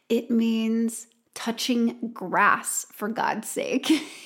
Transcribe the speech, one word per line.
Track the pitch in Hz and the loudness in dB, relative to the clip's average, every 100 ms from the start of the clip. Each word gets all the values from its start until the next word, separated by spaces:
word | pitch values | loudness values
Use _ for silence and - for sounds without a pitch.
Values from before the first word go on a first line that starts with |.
| - | -2
It | 233 233 | -2 2
means | 226 226 220 220 226 226 - - _ _ | 2 4 2 0 0 0 -4 -16 _ _
touching | - 233 233 - 233 233 - 233 | -8 -6 -4 0 2 2 0 -10
grass, | - 180 170 202 - - - - | -8 -2 4 4 4 0 -6 -8
for | - 208 | -8 -4
God's | 226 - 220 - | -2 -2 -2 -4
sake. | - - 262 - | -6 -2 -2 2
<laughs> | 302 - - | 0 0 -16